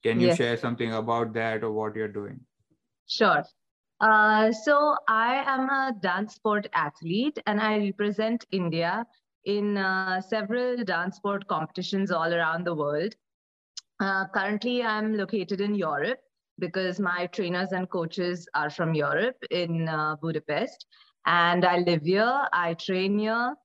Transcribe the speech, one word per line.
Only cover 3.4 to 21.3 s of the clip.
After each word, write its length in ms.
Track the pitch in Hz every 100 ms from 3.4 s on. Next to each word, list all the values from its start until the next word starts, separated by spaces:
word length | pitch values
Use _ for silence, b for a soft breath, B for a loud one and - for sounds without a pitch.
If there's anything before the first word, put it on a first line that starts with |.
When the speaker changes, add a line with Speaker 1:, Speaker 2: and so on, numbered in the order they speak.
| 143 _ _ _ _ _
Speaker 2:
Uh, 520 | 214 220 214 214 220
so 420 | 226 294 294 302 302 -
I 340 | 220 233 269
am 240 | 277 262 262
a 220 | 269 269 220
dance 360 | 185 180 214 -
sport 320 | 220 208 202
athlete 680 | 160 147 - 165 190 277 - -
and 140 | 208
I 180 | 214 214
represent 680 | 202 190 208 190 220 240 -
India 520 | 190 175 165 165 202 233 b _ _
in, 320 | - 208 208 202
uh, 440 | 190 190 190 185
several 640 | 190 220 208 240 247 247
dance 320 | 202 170 180 -
sport 320 | 202 202 196
competitions 640 | 165 160 - 180 196 190
all 200 | 175 165
around 320 | 170 165 165
the 100 | 175 160
world. 400 | 147 147 190 - _ _ _ _ _ - _ _
Uh, 280 | 196 190 190
currently, 560 | 202 196 214 240 247
I'm 320 | 233 214 220 214
located 440 | 196 220 175 190
in 140 | 208
Europe 460 | 208 165 143 170 254 _ _ _ -
because 420 | 180 190 185 185
my 260 | 190 180 175
trainers 440 | - 175 180 185
and 160 | 185 185
coaches 600 | 180 165 185 175 175 170
are 160 | 139 175
from 240 | - 165
Europe 420 | 156 143 147 226 254 -
in, 380 | 175 170 165 160
uh, 280 | 156 151 151
Budapest. 680 | 165 156 - 147 233 - - b b _
And 400 | -